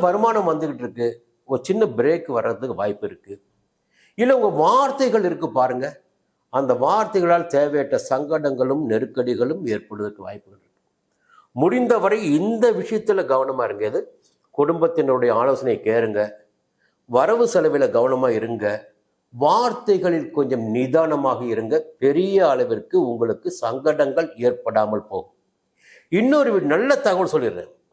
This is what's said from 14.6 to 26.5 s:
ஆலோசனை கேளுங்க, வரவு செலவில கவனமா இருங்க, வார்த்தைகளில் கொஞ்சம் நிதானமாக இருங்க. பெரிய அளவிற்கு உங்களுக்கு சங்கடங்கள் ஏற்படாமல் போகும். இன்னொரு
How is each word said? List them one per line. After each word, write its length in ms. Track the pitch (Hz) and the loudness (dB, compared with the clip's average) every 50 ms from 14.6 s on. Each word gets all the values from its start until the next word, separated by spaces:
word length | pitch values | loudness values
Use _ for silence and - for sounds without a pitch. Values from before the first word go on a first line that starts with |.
| 143 151 170 165 165 165 165 160 143 135 131 127 123 120 110 113 | 0 2 2 0 0 0 0 0 0 2 2 2 2 2 2 2
ஆலோசனை 360 | 120 139 131 131 131 127 110 98 - | 2 2 0 0 0 -2 -2 -2 0
கேளுங்க, 360 | 107 110 117 113 110 104 104 104 104 - - _ _ _ _ _ _ _ _ _ _ _ _ _ - | 0 0 0 0 0 0 -2 -4 -4 -6 -16 _ _ _ _ _ _ _ _ _ _ _ _ _ -2
வரவு 360 | 120 123 143 180 226 233 240 226 - | 2 2 2 4 2 2 2 2 2
செலவில 340 | 180 156 156 143 143 135 117 101 | 2 2 2 2 2 0 2 2
கவனமா 340 | 117 120 131 131 127 131 123 117 | 2 2 2 2 0 0 0 0
இருங்க, 280 | 107 110 113 117 110 107 104 104 107 - - _ _ _ _ _ _ _ _ - | 0 -2 -4 -6 -2 -2 -4 -4 -4 -10 -16 _ _ _ _ _ _ _ _ -6
வார்த்தைகளில் 960 | 120 139 151 180 220 247 247 220 233 - 214 196 180 180 180 170 160 135 - - | 0 2 2 4 4 2 0 -2 -4 0 0 0 2 2 0 0 0 -2 -4 -2
கொஞ்சம் 280 | 147 139 123 131 120 113 107 110 | -2 0 0 0 -2 -2 -2 -2
நிதானமாக 680 | 123 131 131 131 160 160 156 151 143 139 131 123 - 123 120 110 | -2 0 2 2 2 2 2 0 0 0 0 -2 -2 -4 -4 -4
இருங்க. 240 | 110 110 110 143 156 156 - - - 127 | -4 -2 -2 -2 -2 -2 -4 -8 0 0
பெரிய 440 | 139 143 165 185 196 196 196 180 147 | 2 2 2 0 2 2 4 4 4
அளவிற்கு 460 | 135 127 123 113 113 104 - - - 185 156 123 | 4 2 0 -2 -2 -6 -4 -2 0 0 0 0
உங்களுக்கு 400 | 117 113 117 113 101 - - 180 - - | -2 -2 -2 -2 -2 -4 -6 -10 -8 -6
சங்கடங்கள் 680 | - 113 120 135 139 151 151 151 143 135 127 160 165 151 - 117 120 | -6 -6 -4 -2 0 0 2 2 0 0 0 -2 -2 -2 -4 0 0
ஏற்படாமல் 600 | 123 123 - - 117 107 110 107 107 107 104 104 - | 0 0 0 -4 -2 0 0 0 0 -2 -6 -6 -6
போகும். 240 | 98 92 - - _ _ _ _ _ _ _ _ _ _ _ - - - _ - | -10 -10 -10 -10 _ _ _ _ _ _ _ _ _ _ _ -20 -20 -20 _ -2
இன்னொரு 400 | 165 190 226 262 294 294 277 240 | 0 2 2 4 4 4 2 2